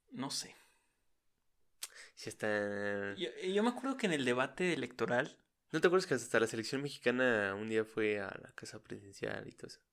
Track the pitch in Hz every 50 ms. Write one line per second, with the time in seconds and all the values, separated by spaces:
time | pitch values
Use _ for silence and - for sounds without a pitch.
0 | _ _ 277 - 131 139 - - - - - - - _ _ _ _ _ _ _
1 | _ _ _ _ _ _ _ _ _ _ _ _ _ _ _ _ - - - -
2 | - - - - - 113 104 - - 107 104 104 104 101 101 101 101 104 101 101
3 | 101 101 101 - 175 - - - 170 185 190 202 214 247 240 240 - 269 262 262
4 | - 196 160 143 131 123 123 127 131 139 - - 185 180 160 135 127 120 - -
5 | 117 110 123 120 143 160 - - _ _ _ _ _ _ - 160 160 185 175 185
6 | 185 - 143 123 117 - - 113 113 110 - 113 110 - - 135 143 143 - -
7 | - 120 120 127 127 127 117 107 101 98 95 101 107 113 110 110 110 110 - 113
8 | 107 107 104 104 98 95 - - - - - - - - - 110 - - 104 104
9 | 101 98 98 - - 107 107 104 104 - - - - - - - _ _